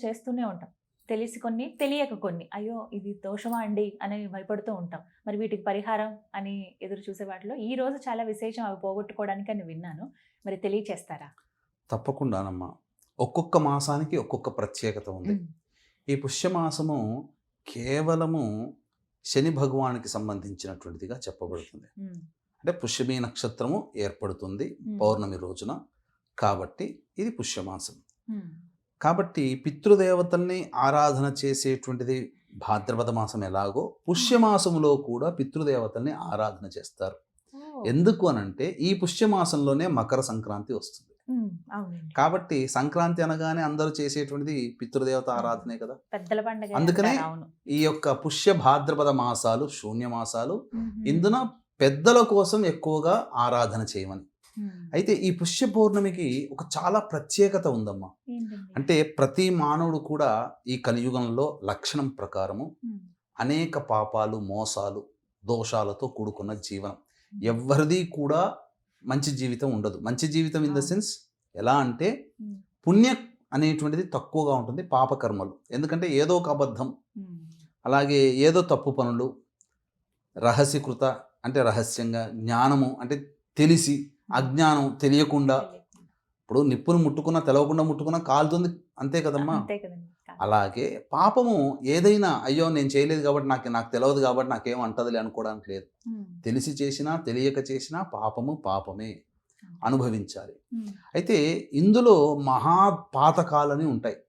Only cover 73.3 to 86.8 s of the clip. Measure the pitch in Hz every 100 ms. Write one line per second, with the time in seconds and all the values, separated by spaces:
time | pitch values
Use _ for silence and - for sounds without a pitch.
73.3 | _ - 135 156 151 151 156 180 139 -
74.3 | 156 147 131 113 139 180 131 127 135 117
75.3 | 104 95 - - 123 151 165 175 139 156
76.3 | 175 151 143 131 107 131 - _ 214 190
77.3 | 170 160 - - _ 123 139 143 143 135
78.3 | 127 151 175 175 135 143 131 120 120 127
79.3 | - _ _ _ _ _ _ _ _ _
80.3 | - 117 120 143 143 135 120 135 127 -
81.3 | _ 123 139 120 110 110 - 117 113 113
82.3 | 113 113 117 135 139 131 - 123 143 -
83.3 | _ _ - 156 165 143 143 - _ -
84.3 | 123 131 143 156 147 135 - 139 143 143
85.3 | 147 139 135 - - _ _ _ _ _
86.3 | _ - 123 147 123